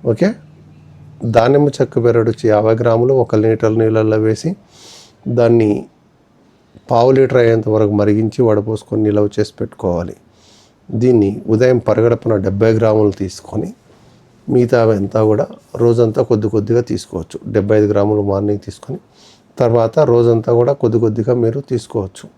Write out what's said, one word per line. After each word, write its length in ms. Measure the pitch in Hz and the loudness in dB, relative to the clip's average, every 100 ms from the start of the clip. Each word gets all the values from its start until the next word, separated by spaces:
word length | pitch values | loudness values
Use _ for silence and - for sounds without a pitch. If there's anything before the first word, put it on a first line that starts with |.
| - | -2
ఓకే, 180 | 117 190 - - - - - - - - - 117 113 | 0 -2 -2 -18 -20 -20 -20 -20 -20 -20 -10 0 2
దానిమ్మ 320 | 120 143 147 - | 4 2 2 -2
చెక్క 220 | 131 131 | -4 0
బెరడు 260 | 117 117 113 | 0 2 0
వచ్చి 140 | 107 113 | -2 0
యాభై 200 | 107 110 113 | 2 2 0
గ్రాములు 340 | 117 113 127 135 | 0 2 2 0
ఒక 100 | 120 107 | 0 0
లీటర్ 300 | 110 110 113 110 | 0 0 0 2
నీళ్ళల్లో 380 | 110 110 107 107 110 | 0 0 0 0 0
వేసి 240 | 107 160 196 _ - - - - _ - 120 | -2 -6 -10 _ -20 -20 -20 -20 _ -4 0
దాన్ని 320 | 117 117 107 104 - _ _ _ _ _ _ _ _ - - | 2 4 2 -2 -6 _ _ _ _ _ _ _ _ -20 -2
పావు 200 | 120 123 135 | 2 4 4
లీటర్ 220 | 131 127 | 2 2
అయ్యేంత 260 | 117 113 107 | 2 2 0
వరకు 180 | 107 104 104 | 0 0 0
మరిగించి 400 | 104 104 110 - 117 | 0 0 -2 0 0
వడపోసుకొని 540 | 104 101 110 - 110 107 | 0 -2 -8 -6 -4 0
నిల్వ 200 | 104 104 - | 0 -2 -4
చేసి 160 | 104 - | -6 -8
పెట్టుకోవాలి. 540 | 107 - 95 85 87 - _ _ _ _ _ _ - 110 | -12 -6 -4 -4 -6 -14 _ _ _ _ _ _ -12 -2
దీన్ని 280 | 123 120 101 104 - | 2 2 2 -2 -4
ఉదయం 240 | 110 127 123 113 | 0 2 2 0
పరగడపున 460 | 107 113 117 117 107 | 0 0 0 -2 -2
డెబ్బై 260 | 98 98 113 110 | -2 0 0 2
గ్రాములు 340 | 110 107 104 95 | 2 2 0 -2
తీసుకొని 460 | 92 - - 110 175 247 _ _ _ _ _ _ - | -10 -10 -10 -8 -8 -14 _ _ _ _ _ _ -2
మిగతా 240 | 127 120 123 113 107 | 0 2 2 2 0
అంతా 220 | 98 110 107 | -2 0 0
కూడా 140 | 107 - - _ - | 0 -2 -10 _ 0
రోజంతా 380 | 117 117 113 127 120 | 0 2 0 0 0
కొద్ది 200 | 113 107 | 0 0
కొద్దిగా 280 | 107 101 117 120 | -4 0 -2 -2
తీసుకోవచ్చు. 480 | 110 - 92 95 - - | -8 -8 -12 -10 -14 -4
డెబ్బై 220 | 107 101 107 | -4 0 2
ఐదు 80 | 104 | 2
గ్రాములు 300 | 101 101 107 101 | 0 0 0 -2
మార్నింగ్ 320 | 98 104 104 - | -2 -2 -4 -8
తీసుకొని 320 | - - 160 _ _ - _ _ - | -18 -14 -16 _ _ -20 _ _ -2
తర్వాత 380 | 120 117 113 160 135 | 0 2 0 0 2
రోజంతా 380 | 120 117 113 113 117 | 2 2 0 0 0
కూడా 120 | 123 143 | 0 0
కొద్ది 160 | 117 113 | 0 0
కొద్దిగా 280 | 113 107 107 123 | 0 -2 -2 -2
మీరు 180 | 113 127 - | -2 -4 -8
తీసుకోవచ్చు. 520 | 123 - 113 95 - - | -8 -6 -8 -8 -14 -20